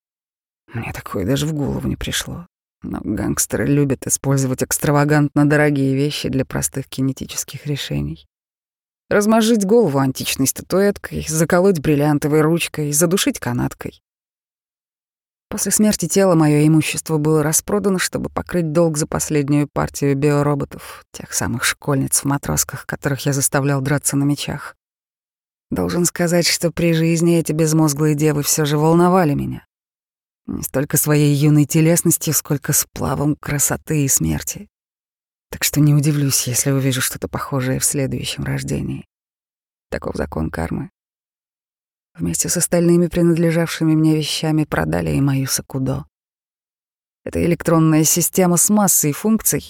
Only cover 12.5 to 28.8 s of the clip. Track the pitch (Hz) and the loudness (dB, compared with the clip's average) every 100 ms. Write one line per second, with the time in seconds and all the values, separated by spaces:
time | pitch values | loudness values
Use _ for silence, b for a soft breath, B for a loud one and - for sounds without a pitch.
12.5 | 170 - - 147 147 175 196 285 - 123 | 2 -2 -6 -2 0 2 2 0 -2 -6
13.5 | 123 - - - - _ _ _ _ _ | -2 -4 -6 -14 -16 _ _ _ _ _
14.5 | _ _ _ _ _ _ _ _ _ _ | _ _ _ _ _ _ _ _ _ _
15.5 | 214 196 - 214 - 165 196 190 165 151 | -6 -2 2 2 2 0 2 4 6 6
16.5 | 147 156 156 - 156 - 156 151 156 151 | 6 6 4 2 -6 -4 -2 2 2 2
17.5 | 160 - 208 196 185 - - - - - | -2 -2 -2 0 0 -2 -6 -6 -8 -4
18.5 | 180 160 160 165 151 160 - - 151 143 | -2 0 2 2 0 -4 -4 -2 -2 2
19.5 | 147 143 147 151 - 143 135 147 143 147 | 0 0 -2 -4 -2 -2 2 2 2 0
20.5 | 143 - - - - _ - - - 104 | -2 -6 -12 -16 -20 _ -20 -10 -6 -4
21.5 | 123 - - - 135 135 - 139 139 - | -2 -4 -4 -2 -2 0 -2 -2 -4 -2
22.5 | 147 - - - - 147 135 147 135 - | -4 -4 -8 -10 -6 -4 -2 -2 -2 0
23.5 | 143 139 139 135 147 - 139 143 143 - | 0 0 0 0 -2 0 0 0 -2 -4
24.5 | 143 - - _ _ _ _ _ _ _ | -10 -12 -18 _ _ _ _ _ _ _
25.5 | _ _ 185 175 170 175 - 175 175 165 | _ _ -4 -2 0 -2 -2 0 0 0
26.5 | - 170 - 170 160 165 165 170 170 156 | -2 -2 0 0 2 0 2 2 2 0
27.5 | 156 156 160 156 143 156 147 156 147 139 | 0 2 2 2 2 0 2 0 0 -2
28.5 | - 147 151 | -2 0 2